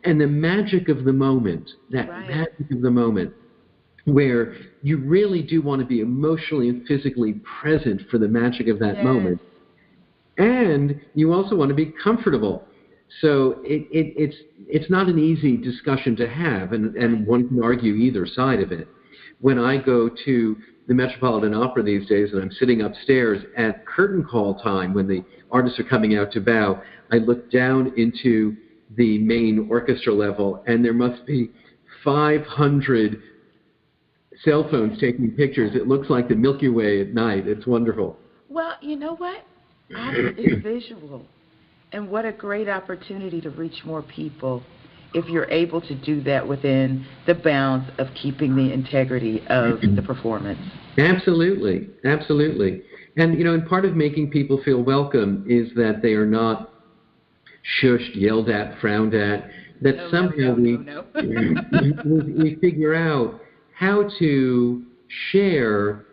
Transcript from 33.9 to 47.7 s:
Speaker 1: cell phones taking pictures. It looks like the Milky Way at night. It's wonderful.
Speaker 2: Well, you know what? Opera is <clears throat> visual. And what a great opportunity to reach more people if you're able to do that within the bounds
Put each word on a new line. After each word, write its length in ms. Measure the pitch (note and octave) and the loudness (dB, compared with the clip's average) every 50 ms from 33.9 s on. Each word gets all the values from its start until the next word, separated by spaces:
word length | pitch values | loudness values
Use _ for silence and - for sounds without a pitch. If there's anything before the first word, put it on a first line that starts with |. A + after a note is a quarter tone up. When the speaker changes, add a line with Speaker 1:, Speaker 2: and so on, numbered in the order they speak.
| _ _ _ _ _ _ _ _ - - - | _ _ _ _ _ _ _ _ -20 -4 0
Speaker 1:
cell 240 | D#3 D3 D3+ D#3 D3+ | 2 2 2 2 0
phones 300 | - B2+ A2 G#2+ G#2+ - | 0 0 0 0 -2 -2
taking 320 | - B2 B2 B2 B2 A2+ | -2 -2 0 0 -2 -4
pictures. 440 | - - C#3+ C#3 C#3 - A#2+ G#2 G#2 | 0 0 -2 0 0 0 -2 0 0
It 120 | B2 - A#2+ | -2 0 0
looks 220 | C3+ C#3 C#3 - | 0 0 0 0
like 200 | C#3+ B2 A#2+ - | 0 0 2 0
the 60 | B2 | 0
Milky 340 | G#2+ A#2 C3+ C#3 C#3 D3 C3 | 2 2 2 0 2 0 0
Way 320 | A#2+ A#2 A2 G#2 G2+ G2+ | 2 2 2 2 2 0
at 120 | G2 G2 A2 | 0 -2 -2
night. 340 | A#2 A2+ A#2 G#2 G2 F#2+ G2 | -2 -2 0 -2 -2 -2 -4
It's 180 | G#2 G#2+ - | -6 -4 -2
wonderful. 520 | B2+ B2 A2+ A#2 A2+ G#2 A2 G2 E2 D#2+ - - _ _ _ _ _ | -2 0 0 0 0 -2 -4 -4 -6 -8 -12 -20 _ _ _ _ _
Speaker 2:
Well, 260 | C#4 E4 D#4+ E4 - - | -8 -8 -6 -6 -8 -12
you 140 | - C#4+ D4+ | -10 -10 -10
know 200 | C#4+ D4 D#4 E4+ | -8 -8 -10 -10
what? 280 | E4 F4 F4+ F#4+ A4 - _ _ _ _ _ _ _ _ _ - | -10 -10 -12 -12 -14 -18 _ _ _ _ _ _ _ _ _ -14
Opera 380 | A3 A#3 B3 C3 A#2+ A#2 - - - | -12 -10 -6 -4 -2 -2 -2 -4 0
is 240 | A#3+ - - G#2+ | 0 0 0 0
<clears throat> 20 | - | -4
visual. 600 | G#3+ A3+ B3 A#3 - A#3 G3+ D3+ D3 C#3+ B2 - _ _ _ _ _ _ _ _ _ _ _ _ _ | -6 -8 -8 -8 -12 -18 -20 -18 -18 -18 -18 -20 _ _ _ _ _ _ _ _ _ _ _ _ _
And 180 | - G3+ G#3 G3 | -14 -12 -10 -6
what 160 | F#3+ G#3+ A3+ | -6 -4 -4
a 60 | A3+ | -4
great 360 | G#3 A3 - G3+ G3+ G#3 G#3+ G3+ | -8 -8 -8 -6 -4 -4 -4 -4
opportunity 680 | G3 F#3+ F#3 - F#3+ F3+ - - G3+ G3 F#3+ F#3+ E3 E3+ | -4 -6 -6 -10 -12 -12 -10 -14 -12 -10 -10 -8 -8 -8
to 80 | D#3 D#3+ | -8 -8
reach 360 | C#3 - E3 E3 - - - | -10 -8 -10 -10 -10 -12 -12
more 160 | D#3 D#3+ D#3 | -10 -8 -8
people 600 | D3 - - - D#3 D#3 - - - C3 B2+ B2 B2 - - - - - - - - - - | -10 -12 -12 -12 -10 -10 -10 -8 -6 -6 -6 -6 -8 -14 -20 -20 -20 -20 -20 -20 -20 -6 -4
if 120 | E3+ E3+ E3 | -4 -4 -2
you're 200 | E3 E3 - - | -2 -2 -2 0
able 300 | - D#3+ E3+ E3+ E3 E3 | 0 0 0 0 -2 -6
to 160 | E3+ - C#3+ | -6 -6 -12
do 260 | C3+ C3+ - D3+ D3 C3+ | -10 -4 -4 -4 -2 -2
that 220 | C3+ C#3 C3+ - | 0 -2 -2 0
within 600 | G2+ C#3 C3+ C3+ C#3 C3+ C3 C3+ C3 C3+ C3 C3 - - - - | -2 -6 -2 0 0 2 2 2 0 -2 -4 -6 -10 -20 -10 0
the 80 | - F3 | 0 0
bounds 560 | E3+ - D#3+ D3 C#3 C3+ C3+ | 2 2 2 2 2 2 2